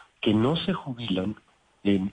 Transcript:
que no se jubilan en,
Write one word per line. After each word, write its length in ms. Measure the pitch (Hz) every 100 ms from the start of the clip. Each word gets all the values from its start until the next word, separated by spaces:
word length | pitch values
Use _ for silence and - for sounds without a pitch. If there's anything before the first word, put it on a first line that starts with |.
| - _
que 140 | 113
no 240 | 107 127 165
se 160 | -
jubilan 640 | 175 139 117 117 92 101 107 _ _ _ _ 101
en, 260 | 98 98